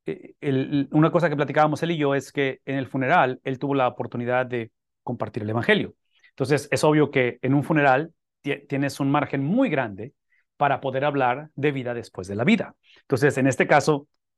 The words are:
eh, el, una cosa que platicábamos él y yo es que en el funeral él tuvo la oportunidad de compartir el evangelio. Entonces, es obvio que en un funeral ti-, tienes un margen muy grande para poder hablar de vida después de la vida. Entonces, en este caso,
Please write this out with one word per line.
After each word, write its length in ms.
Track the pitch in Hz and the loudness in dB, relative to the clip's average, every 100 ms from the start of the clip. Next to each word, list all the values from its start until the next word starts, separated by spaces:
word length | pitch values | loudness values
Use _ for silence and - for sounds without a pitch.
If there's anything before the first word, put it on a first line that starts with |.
| - | -10
eh, 300 | - - - | -10 -14 -8
el, 480 | 147 131 - 143 139 | -2 -2 0 -2 0
una 200 | 151 156 | 2 2
cosa 180 | 165 160 | 2 0
que 60 | 143 | 0
platicábamos 460 | 143 151 156 143 | -2 2 2 2
él 100 | 165 | -4
y 60 | 165 | -2
yo 160 | 143 | 0
es 180 | 139 - | 0 -4
que 300 | 143 139 - - | -4 -4 -4 -6
en 100 | 139 | -6
el 120 | 123 | -4
funeral 520 | 135 131 175 131 127 | -2 2 4 2 -2
él 140 | 135 131 | -6 -6
tuvo 160 | 143 | -2
la 140 | 139 123 | 0 0
oportunidad 580 | - 120 120 120 123 123 | -2 -8 -6 -2 -2 -2
de 260 | 120 113 _ _ _ | -6 -8 _ _ _
compartir 420 | - 120 104 117 | -10 -8 -6 -6
el 60 | 107 | -4
evangelio. 460 | 113 113 208 107 - _ _ _ | -2 2 0 0 -10 _ _ _
Entonces, 380 | - 131 143 - | -6 0 0 0
es 140 | 131 | 0
obvio 260 | 156 151 143 | 4 4 2
que 300 | 139 123 - | 2 0 -2
en 140 | 131 139 | 0 0
un 80 | |
funeral 500 | 127 156 143 131 165 _ _ _ | 2 2 4 4 0 _ _ _
ti-, 260 | 143 139 - | -8 -8 -4
tienes 320 | 139 139 - | -4 -2 -2
un 100 | 139 | 0
margen 340 | 147 135 139 | 0 0 -2
muy 260 | 139 240 262 | -2 0 0
grande 440 | 147 117 98 123 _ _ _ _ _ | 0 -4 -8 -14 _ _ _ _ _
para 240 | 143 127 | 0 0
poder 240 | 135 135 147 | -2 -2 -2
hablar 440 | 139 123 131 156 - | 0 0 -2 -8 -4
de 160 | 147 | -2
vida 220 | 135 120 | -2 -6
después 340 | 117 107 - 92 | -8 -10 -12 -8
de 80 | 101 | -2
la 80 | |
vida. 320 | 139 226 - - _ - | 2 2 -2 -14 _ -20
Entonces, 360 | _ 127 139 127 | _ 2 2 4
en 100 | 135 | 0
este 200 | 123 180 | 2 4
caso, 400 | 151 160 143 - _ _ | 4 4 0 -4 _ _